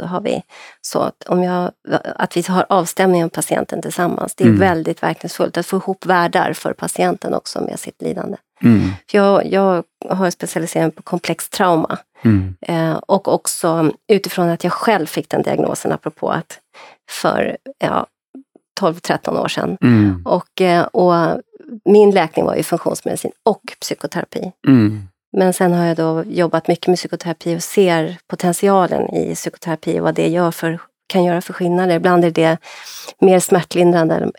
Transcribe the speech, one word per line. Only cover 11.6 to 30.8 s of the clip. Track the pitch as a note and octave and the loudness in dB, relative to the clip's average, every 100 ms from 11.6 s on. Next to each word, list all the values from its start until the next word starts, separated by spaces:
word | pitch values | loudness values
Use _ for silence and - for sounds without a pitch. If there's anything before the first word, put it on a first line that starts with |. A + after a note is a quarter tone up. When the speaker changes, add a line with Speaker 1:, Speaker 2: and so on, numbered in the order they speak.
| G3 E3 - - _ _ | 2 2 0 -6 _ _
Speaker 2:
Mm. | A#2+ G2+ F#2+ F#2 | 2 2 0 -8
Speaker 1:
Eh, | - E3+ E3 D#3 | -4 -2 -2 -2
och | - G3 - | 0 0 2
också | D#3+ - - F3 E3 D#3 - - | -2 -2 -2 0 2 0 0 0
utifrån | G3+ G3 - E3+ | 0 0 -2 0
att | E3 | 0
jag | F3+ | -2
själv | - - G3+ D3+ | -2 0 0 0
fick | - - | -6 -4
den | D#3 | -2
diagnosen, | - D3+ - - - | -2 0 -2 -2 -4
apropå | D#3 - - - | -4 -6 -6 -4
att | D3 - - _ - - - - | -4 -6 -14 _ -20 -20 -20 -18
för, | - E3+ - - - - C#4 | -4 -2 0 -2 -4 -14 -6
ja, | - - - _ _ C4 - _ _ - | -4 -2 -4 _ _ -20 -20 _ _ -4
tolv, | F#3+ | -2
tretton | E3+ - D3+ - - | -2 -4 -4 -4 -4
år | - | -4
sedan. | - - F#3+ | -4 -4 -2
Speaker 2:
Mm. | B2 A2+ G#2 F#2 F2 | 2 4 2 0 -2
Speaker 1:
Och, | F3+ - - | -2 -2 -2
eh, | F#3 F3 | 2 2
och | - - F3+ E3+ E3 G#3 - - - A#3+ | 2 2 4 4 2 -2 -8 -20 -18 -6
min | - G#3 G#3 | 4 6 8
läkning | G3 D#3+ - | 6 2 0
var | E3 - | -2 -2
ju | |
funktionsmedicin | D#3 E3 - - - F3 - - | -2 -2 -2 -6 -6 -6 -8 -4
och | - F#3+ - - | -2 -2 -4 -12
psykoterapi. | - - - E3+ - - F#3 - - | -10 -8 -8 -8 -8 -8 -10 -4 4
Speaker 2:
Mm. | C3 G#2+ G#2+ F#2+ _ _ G3 | 6 4 0 -12 _ _ 0
Speaker 1:
Men | F#3 | 2
sen | F3 F3+ | 2 2
har | F3 E3+ | 2 2
jag | E3 | 0
då | D#3+ D#3+ | 0 -2
jobbat | G#3+ F3 E3+ E3 - | -4 -2 0 0 0
mycket | E3+ - | -2 0
med | F3+ | -2
psykoterapi | - E3+ F3 E3 - E3+ | -2 -8 -8 -8 -6 -6
och | |
ser | - - F#3 E3 D#3+ F3 - | -2 2 2 2 0 -6 -12
potentialen | F3+ F3+ F3 G3+ G3 E3+ E3 - | -4 -2 2 2 4 2 0 -2
i | - - | -2 -4
psykoterapi | E3 - - F3 D#3+ - E3 | -6 -8 -10 -8 -6 -4 -2
och | |
vad | E3+ | -2
det | D#3+ E3 | 0 0
gör | E3+ F3 | 0 0
för, | E3 E3 E3 | -2 -4 -6